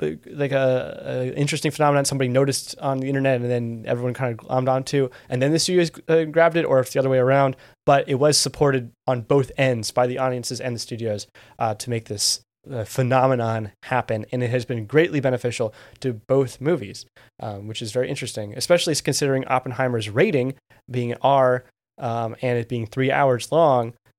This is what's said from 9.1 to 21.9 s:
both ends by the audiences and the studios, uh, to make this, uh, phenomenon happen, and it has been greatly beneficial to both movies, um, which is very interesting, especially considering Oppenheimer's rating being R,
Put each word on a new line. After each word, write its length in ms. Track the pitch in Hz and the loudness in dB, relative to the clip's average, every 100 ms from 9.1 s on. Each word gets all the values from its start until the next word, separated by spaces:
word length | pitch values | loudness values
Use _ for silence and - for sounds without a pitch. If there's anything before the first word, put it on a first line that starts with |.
| 127 | -2
both 320 | 110 139 131 - | 2 2 2 0
ends 320 | 131 117 110 | 0 0 -2
by 160 | - 123 | 0 0
the 100 | 127 | 0
audiences 420 | 131 123 117 117 | -2 -2 -6 -8
and 140 | 131 | -6
the 60 | 117 | -6
studios, 460 | - 117 113 104 - - - - | -8 -6 -4 -6 -8 -20 -16 -4
uh, 160 | 117 | -4
to 160 | 107 - | -2 -4
make 160 | 117 113 | -6 -6
this, 340 | 107 - - _ _ - | -4 -2 -2 _ _ -12
uh, 140 | 127 | -10
phenomenon 880 | 104 - 123 131 131 123 113 113 104 - | -6 -2 2 4 4 2 0 -2 -6 -10
happen, 420 | - 127 - 110 104 | -4 -2 -2 -4 -4
and 100 | 123 | -4
it 80 | 123 | -2
has 140 | 123 | -2
been 220 | 113 117 107 | -4 -6 0
greatly 340 | 151 175 147 | 2 2 0
beneficial 520 | 131 123 123 - 110 - - - | 0 0 -2 -2 -4 -6 -20 -8
to 200 | 131 110 - | -6 -6 0
both 340 | 135 127 - | 0 0 -2
movies, 460 | 135 170 98 101 - _ - - | -2 -2 -4 -14 -18 _ -20 -12
um, 280 | 110 101 104 | -10 -8 -10
which 120 | 110 | -10
is 120 | 113 | -4
very 160 | 120 131 | -2 -2
interesting, 460 | 139 117 - 104 - | -4 -8 -8 -8 -6
especially 380 | - 175 175 147 | 2 2 2 -2
considering 500 | - 135 143 135 131 | 0 0 0 0 0
Oppenheimer's 640 | 127 135 117 127 120 104 | -2 -2 -2 -2 -2 -2
rating 440 | 107 208 143 127 - _ _ - | 0 2 2 -2 -4 _ _ -8
being 240 | 123 120 117 | -4 -4 0
R, 420 | 131 139 127 123 - _ _ | 2 4 4 2 -4 _ _